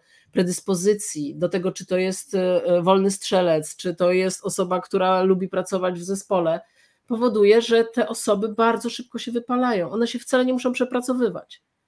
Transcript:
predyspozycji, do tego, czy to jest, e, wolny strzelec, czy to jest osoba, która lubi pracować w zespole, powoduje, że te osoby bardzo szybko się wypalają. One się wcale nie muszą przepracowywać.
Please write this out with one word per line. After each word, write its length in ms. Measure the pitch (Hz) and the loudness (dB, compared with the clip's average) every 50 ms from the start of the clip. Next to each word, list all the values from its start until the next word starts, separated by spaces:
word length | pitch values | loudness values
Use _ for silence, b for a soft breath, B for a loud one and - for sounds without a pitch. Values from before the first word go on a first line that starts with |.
| b b b b b b | b b b b b b
predyspozycji, 1040 | - - 185 180 180 - - - 190 170 180 208 214 208 - - - 151 147 143 - | 0 0 0 0 0 -6 -2 -2 -2 0 2 2 2 0 -2 -8 -8 -8 -8 -8 -6
do 120 | 151 175 170 | -4 -4 -2
tego, 240 | 190 190 175 185 | -2 -2 -4 -4
czy 140 | 185 - 185 | -6 -6 -8
to 100 | - 185 | -4 -2
jest, 380 | 185 185 185 190 - - - - | -2 -2 -2 -4 -6 -10 -4 -2
e, 480 | 190 185 180 180 175 - 175 175 175 | -2 0 2 0 0 2 2 2 2
wolny 280 | 170 185 190 190 190 202 | 4 4 4 4 4 2
strzelec, 680 | 196 - - - 208 185 180 175 160 156 151 - - | 0 -2 -4 -2 0 2 2 2 2 0 0 -4 -12
czy 180 | - - 180 170 | -8 -6 -6 -2
to 180 | - 180 180 | 0 2 2
jest 320 | 185 185 185 185 185 - - | 2 2 0 0 -2 -4 -6
osoba, 360 | 196 - - 190 180 185 180 | -6 -2 -2 -2 -2 -2 -4
która 420 | 180 - - 190 185 185 185 185 | -4 -2 -2 0 2 2 2 4
lubi 260 | 185 190 190 180 190 180 | 4 4 2 2 0 -4
pracować 520 | - 185 185 - 196 185 185 185 180 170 | -4 -4 -4 -2 -4 -2 -2 -2 -4 -4
w 40 | 175 | -6
zespole, 560 | 185 196 196 - - 202 185 170 160 165 175 - b b b b b b b b | -6 -8 -6 -4 -2 0 0 2 0 -2 -2 -6 b b b b b b b b
powoduje, 560 | - 240 220 240 247 208 214 202 202 214 233 | -6 -4 0 0 0 2 4 6 6 6 6
że 220 | 226 233 233 226 226 | 4 4 2 2 2
te 240 | 226 - 240 226 - | 2 0 -2 -2 -2
osoby 400 | 233 - - 226 208 196 214 220 | -2 -6 0 0 0 0 0 -4
bardzo 420 | 208 233 226 233 226 208 233 233 | 0 2 2 2 2 0 -4 -6
szybko 280 | - - - _ - 226 | -8 -8 -14 _ -12 -10
się 140 | - 247 | -10 -6
wypalają. 580 | 233 240 240 - 247 247 254 247 226 185 170 143 | -6 -6 -4 -2 -2 0 0 0 0 0 -2 -2
One 160 | 160 220 233 | -2 -2 -2
się 120 | 233 - 240 | -2 -4 -8
wcale 260 | - - - 254 254 | -6 0 0 2 2
nie 80 | 254 | 2
muszą 200 | 254 247 254 254 | 0 0 -2 -2
przepracowywać. 920 | 247 - 247 254 254 247 247 - 254 254 247 202 170 156 - _ - - _ _ _ _ _ | -2 -2 -4 -2 -2 -4 -2 -2 -2 0 0 -2 -2 -4 -14 _ -20 -20 _ _ _ _ _